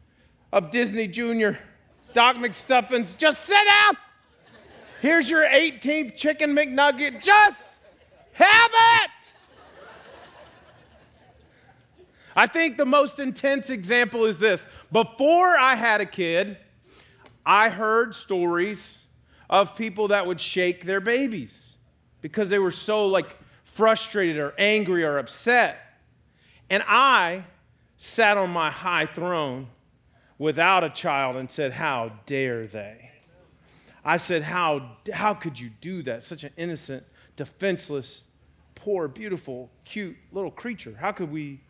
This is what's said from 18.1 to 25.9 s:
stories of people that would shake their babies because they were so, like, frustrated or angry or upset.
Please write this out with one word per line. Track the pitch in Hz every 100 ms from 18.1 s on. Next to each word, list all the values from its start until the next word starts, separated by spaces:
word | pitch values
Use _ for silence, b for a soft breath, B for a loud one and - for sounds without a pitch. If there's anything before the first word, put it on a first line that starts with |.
stories | - - 185 175 175 202 202 - - _ _ b b b
of | 185 202 -
people | 220 190 208
that | 202 180
would | 170
shake | - 190 180 180 175
their | 196
babies | 202 247 277 202 110 - - _ _ _ _ _
because | 156 214 190
they | 202
were | 185
so, | 175 - 214 196
like, | 190 - - b b
frustrated | _ - 220 220 - 208 170 151
or | 143 -
angry | 202 214 185 175
or | 156 143
upset. | 123 - 233 240 175 - -